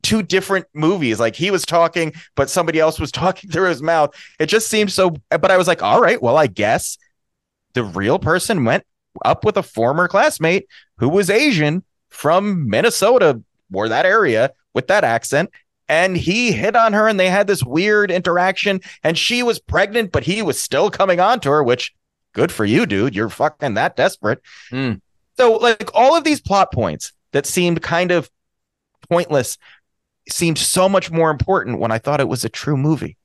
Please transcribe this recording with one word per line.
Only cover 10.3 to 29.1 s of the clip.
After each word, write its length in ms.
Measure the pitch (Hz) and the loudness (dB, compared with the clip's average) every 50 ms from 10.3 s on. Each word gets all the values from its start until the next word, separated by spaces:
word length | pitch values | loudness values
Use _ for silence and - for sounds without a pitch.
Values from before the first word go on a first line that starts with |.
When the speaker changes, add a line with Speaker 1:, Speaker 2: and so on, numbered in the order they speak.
| - - 156 160 175 196 196 _ - - _ _ _ | 0 0 -2 0 0 0 -4 _ -20 -20 _ _ _
Speaker 1:
who 120 | - 113 131 | -2 -2 0
was 180 | 160 196 202 165 | 2 0 0 2
Asian 540 | 196 226 294 302 240 160 151 147 156 185 - _ _ _ _ _ | 2 2 2 2 2 2 0 0 -2 -4 -6 _ _ _ _ _
from 600 | - - - 143 165 185 202 208 202 175 147 113 | -20 -4 0 2 2 2 2 0 -4 -2 -2 -2
Minnesota 720 | 98 117 175 233 - - 190 214 254 247 196 156 135 113 - _ _ _ _ _ 92 | 0 2 0 0 0 2 2 4 4 4 4 2 2 0 -8 _ _ _ _ _ -6
or 160 | 92 107 113 | -4 -4 -2
that 160 | 113 131 165 | 0 0 2
area 460 | 185 196 226 202 156 113 110 120 139 - _ _ _ _ | 2 4 4 2 2 2 2 0 0 -2 _ _ _ _
with 120 | 123 127 | -6 -2
that 160 | - 190 208 180 | 0 0 2 2
accent. 460 | 120 117 117 - - - 143 175 - _ - _ _ _ _ _ - | 2 0 -2 -2 -2 -2 -2 -2 -2 _ -20 _ _ _ _ _ 0
And 260 | 151 160 180 190 190 | 2 2 2 2 0
he 340 | 170 127 147 190 226 247 240 | -2 -2 0 0 0 0 0
hit 240 | 175 104 127 202 214 | 0 0 -2 0 2
on 180 | 240 226 226 202 | 2 2 2 2
her 140 | 208 214 | 2 2
and 120 | 220 220 190 | 2 2 2
they 100 | 185 185 | 0 2
had 180 | 180 202 208 | 2 0 2
this 160 | 196 202 - 135 | 0 0 -2 -2
weird 480 | 120 127 160 190 214 208 208 208 196 | -2 -2 0 0 2 2 2 2 0
interaction 680 | 170 185 175 180 170 175 180 190 190 - - 202 196 190 - - - - - | -2 -2 -2 0 0 0 0 0 -2 -2 -2 -2 -4 -4 -6 -12 -20 -4 -2
and 140 | 156 165 | -2 -2
she 240 | 160 - - 240 240 | 0 -2 -2 -2 0
was 180 | 247 240 220 - | 0 -2 -2 -4
pregnant, 520 | _ - - 165 196 208 208 240 226 185 | _ -4 0 0 0 0 0 -4 -4 -2
but 120 | - 147 - | -4 -4 -2
he 180 | 156 185 226 220 | -2 -4 -2 -2
was 160 | 165 120 - | -4 -4 -4
still 320 | - - - 139 180 208 | -6 -4 0 0 0 0
coming 280 | - - 196 190 180 175 | 0 0 0 2 2 2
on 200 | 180 208 247 240 | 2 2 2 0
to 80 | 170 139 | 0 0
her, 140 | 143 151 147 | 2 2 2
which 300 | 117 123 127 - - _ _ _ _ _ _ _ _ _ | 2 0 0 -2 -12 _ _ _ _ _ _ _ _ _
good 180 | 104 131 175 | -2 -2 -2
for 120 | - - 110 | 0 -2 -2
you, 200 | 101 110 170 240 | 2 2 2 2
dude. 300 | 165 101 98 107 139 110 | 0 0 0 0 -2 -2
You're 140 | 98 110 107 | -2 -4 -4
fucking 440 | - - 135 151 - _ 147 139 101 | -2 -2 -2 -2 -2 _ -6 -4 -2
that 200 | 104 131 185 - | -2 -2 -2 -2
desperate." 440 | - 135 - - _ - 104 120 - _ - - - - - | 0 -2 -2 -2 _ -4 -4 -4 -4 _ -20 -20 -20 -20 -12
Speaker 2:
Mm. 300 | 120 131 135 127 107 95 _ _ _ _ _ _ _ | -8 -6 -4 -4 -6 -6 _ _ _ _ _ _ _
Speaker 1:
So, 180 | - 254 233 226 | 2 4 4 4
like, 320 | 226 233 240 226 - 214 175 - | 4 2 0 0 0 -4 -4 2
all 200 | 208 240 269 320 | 4 4 6 4
of 80 | 339 285 | 4 2
these 180 | 320 302 - | 0 -2 -2
plot 300 | _ - 202 196 190 - | _ 0 2 2 2 0
points 400 | - - 110 87 76 - - - _ _ _ _ | 0 -4 -2 -4 -4 -8 -12 -16 _ _ _ _
that 140 | - 143 - | -4 -4 -2
seemed 340 | - - 185 180 175 170 160 | -2 -2 0 0 0 0 -2
kind 300 | - - 165 170 180 180 | -2 -2 -2 -2 0 0
of 180 | 180 170 143 - _ _ _ _ _ _ _ _ _ _ _ _ _ _ _ | 0 -2 -2 -4 _ _ _ _ _ _ _ _ _ _ _ _ _ _ _
pointless 480 | _ | _